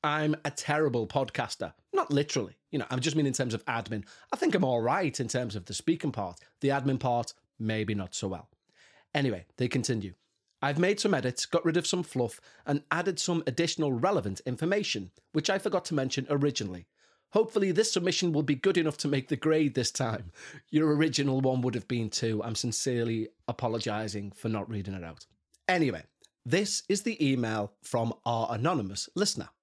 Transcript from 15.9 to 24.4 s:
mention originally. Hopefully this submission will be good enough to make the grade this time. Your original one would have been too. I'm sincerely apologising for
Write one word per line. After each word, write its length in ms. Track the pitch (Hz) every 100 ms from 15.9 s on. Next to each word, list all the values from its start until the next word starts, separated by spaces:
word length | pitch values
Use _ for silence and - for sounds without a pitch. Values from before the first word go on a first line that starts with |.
mention 320 | 151 131 139 131
originally. 560 | 143 147 139 98 90 - _ _ _ _
Hopefully 420 | 202 226 220 196
this 200 | 170 220
submission 400 | 190 175 170 175
will 120 | 151
be 100 | 147
good 240 | 135 190 180
enough 180 | 156 -
to 100 | 147
make 200 | 139 131
the 80 | 143
grade 380 | 156 156 147
this 160 | 127 117
time. 400 | - 120 110 87 - - - _
Your 240 | 151 156
original 460 | 147 156 - 139 131
one 200 | 131 131
would 140 | 127
have 140 | 117 -
been 200 | 120 110
too. 340 | - 117 107
I'm 120 | 113
sincerely 720 | 110 123 107 135 120 117 113 110 _ -
apologising 840 | 117 120 113 110 107 110 104 101
for 180 | -